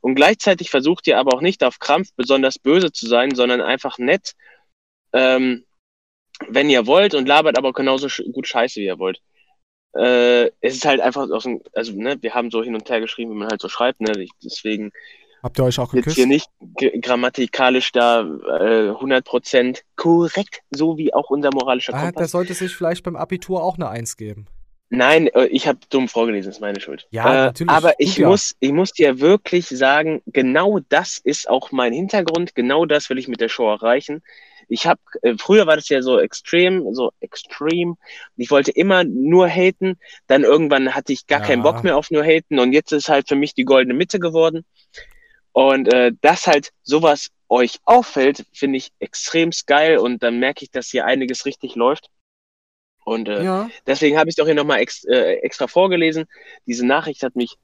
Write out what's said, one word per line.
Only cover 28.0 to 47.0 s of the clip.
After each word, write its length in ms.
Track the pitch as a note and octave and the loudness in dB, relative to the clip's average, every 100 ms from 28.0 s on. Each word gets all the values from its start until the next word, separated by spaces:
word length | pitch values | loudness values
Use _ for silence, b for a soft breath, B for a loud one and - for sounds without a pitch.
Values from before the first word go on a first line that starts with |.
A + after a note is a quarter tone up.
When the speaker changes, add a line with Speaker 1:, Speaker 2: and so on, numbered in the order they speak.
Speaker 1:
ich 180 | D3 F#3 | 0 2
Speaker 2:
ja. 100 | D3+ | 4
Speaker 1:
muss, 280 | G3+ - - | 4 0 -4
ich 120 | C3 | -2
muss 200 | D3 F#3+ | 0 -2
dir 280 | - D3 C3 | 2 2 4
wirklich 480 | D3 G3+ - F3+ E3+ | 4 4 2 -4 -2
sagen, 520 | C3 C3+ C#3+ D#3 D#3 - | -2 2 2 0 -4 -4
genau 540 | C3+ C3 C#3 F#3+ G#3 C#3 | -2 2 2 2 0 0
das 300 | D3 F3 - | -2 -2 -6
ist 300 | - D3 - | -4 -4 -2
auch 220 | C3 - | -2 -2
mein 220 | C3+ B2 | -2 -2
Hintergrund, 600 | B2 G3 G#3 E3 D#3+ F3 - | -2 -2 -2 0 -2 -4 -2
genau 300 | B2 D3 E3+ | 0 0 2
das 220 | D3 - | 0 -2
will 100 | C3 | -8
ich 100 | B2 | -8
mit 120 | A#2 | -6
der 80 | A2+ | -6
Show 200 | - A#2 | -2 -2
erreichen. 540 | G#2 A2+ B2+ - D3+ b b b b b | 0 0 0 -2 -12 b b b b b
Ich 180 | - E3+ | -4 -2
hab, 100 | - _ - | -2 _ -2
äh, 120 | A#2+ A2+ | -2 -2
früher 280 | - G#3 F3+ | 4 4 6
war 80 | D#3 | 2
das 120 | - | 2
ja 120 | C#3 | -2
so 160 | B2+ A#2+ | 2 2
extrem, 760 | A2 - - E3+ F3+ F#3 B2 | 2 -4 -2 2 2 0 -4
so 200 | A#2+ A#2+ _ | -4 -4 _
extrem. 760 | - - - - D3 E3+ F3 E3+ B B B - | -16 -16 -18 -8 -4 -2 -4 -6 B B B -12
Ich 140 | A#2+ | 2
wollte 220 | C#3+ C#3 | 2 2
immer 320 | - F#3 F#3 | 0 2 4
nur 440 | E3 B2 C#3 F3 F3+ | 2 0 4 4 4
haten, 480 | D#3+ F#3 F#3+ F#3+ F#3 B B _ | 2 0 0 -4 -6 B B _
dann 160 | C3+ | 2
irgendwann 500 | A#2+ D3 D#3 C#3 C3 | 6 4 4 2 0
hatte 180 | C3 - | -4 -4
ich 140 | C3+ - | -8 -2
gar 120 | C#3+ | -2
keinen 180 | G#2 B2 | 0 2
Speaker 2:
Ja. 40 | |
Speaker 1:
Bock 220 | C#3+ A#2 | 2 0
mehr 120 | F3 C#3+ | 0 0
auf 140 | D3+ | 0
nur 140 | D#3 | -2
haten 340 | D3+ D#3+ - C#3+ | 2 2 2 0
und 140 | B2 | 2
jetzt 200 | C#3 - | 2 0
ist 160 | D3+ - | -4 2
halt 200 | C#3+ C#3 | 0 2
für 80 | C#3 | -2
mich 180 | C#3+ | -2
die 100 | - | -4
goldene 300 | B2+ C3+ B2+ | 2 4 4
Mitte 240 | B2 F3+ G3+ | -2 -2 -4
geworden. 460 | F3 E3 E3 D#3+ E3 _ B B B B B B _ | -2 0 0 -2 -12 _ B B B B B B _
Und, 400 | - C3+ C3+ C3 | 2 4 4 4
äh, 200 | B2+ B2 A#2 | 4 4 4
dass 260 | D3 F3 - | 2 2 2
halt 240 | D3 - _ | 2 0 _
sowas 460 | - D3 | -2 2